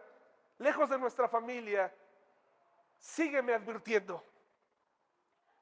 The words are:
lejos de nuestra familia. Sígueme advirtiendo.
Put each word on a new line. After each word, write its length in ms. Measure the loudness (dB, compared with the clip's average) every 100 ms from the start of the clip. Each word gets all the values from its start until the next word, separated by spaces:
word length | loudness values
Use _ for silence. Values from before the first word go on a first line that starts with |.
| -12 -20 _ _ _ -2
lejos 320 | 0 2 2
de 80 | 2
nuestra 300 | -2 0 2
familia. 680 | 2 -2 -8 -2 0 0 -2 _ _ _ _ _ _ _ _ _ _
Sígueme 560 | -10 -2 0 0 0
advirtiendo. 720 | 0 -2 -10 0 0 0 -10 -12 _ _ _ _ _ _ _ _ _ _ _ _ _